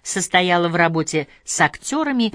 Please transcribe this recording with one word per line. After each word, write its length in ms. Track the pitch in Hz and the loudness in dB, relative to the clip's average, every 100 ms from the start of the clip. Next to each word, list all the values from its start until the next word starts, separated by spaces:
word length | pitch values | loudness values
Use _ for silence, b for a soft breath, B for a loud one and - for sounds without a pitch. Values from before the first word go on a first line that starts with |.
состояла 640 | - 202 180 180 180 175 170 | -6 -4 0 0 4 2 2
в 80 | 170 | 2
работе 520 | 165 160 156 156 139 b | 2 2 -2 -4 -4 b
с 160 | - - | -10 0
актёрами, 720 | 151 - - 294 294 262 220 | 0 -2 -6 -2 0 0 -2